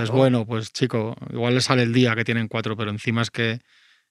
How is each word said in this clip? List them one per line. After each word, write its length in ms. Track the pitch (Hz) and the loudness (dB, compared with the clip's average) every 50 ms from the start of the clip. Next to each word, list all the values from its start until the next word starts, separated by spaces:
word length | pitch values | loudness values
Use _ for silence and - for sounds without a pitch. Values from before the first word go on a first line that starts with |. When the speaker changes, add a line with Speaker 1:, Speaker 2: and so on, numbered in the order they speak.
| 117 | -2
Speaker 1:
Claro. 80 | 113 117 131 | 0 4 4
Speaker 2:
"Bueno, 280 | 135 131 123 120 110 | 4 6 4 2 0
pues 280 | 107 120 110 110 - - | -2 -4 -6 -6 -6 -4
chico, 420 | - - 123 - 120 107 110 120 - - - | -2 -2 0 0 -2 -2 -4 -6 -10 -12 -10
igual 220 | 120 117 117 120 123 | -6 -2 0 2 2
le 80 | 131 | 2
sale 220 | 123 - 139 127 123 | 2 2 2 2 2
el 100 | 117 117 | 4 4
día 220 | 127 127 120 113 | 4 4 4 2
que 100 | 113 117 | 0 -2
tienen 220 | 110 117 117 113 107 | -2 -2 -2 -2 -2
cuatro", 280 | - 113 107 110 110 | -4 -4 -4 -4 -4
pero 140 | 104 113 104 | -4 -4 -4
encima 320 | 104 107 - 120 113 117 | -6 -4 -2 -2 0 0
es 80 | 117 113 | -2 -2
que, 280 | - - 117 113 113 123 - _ _ _ _ _ _ _ _ _ | -2 -4 -4 -4 -4 -6 -10 _ _ _ _ _ _ _ _ _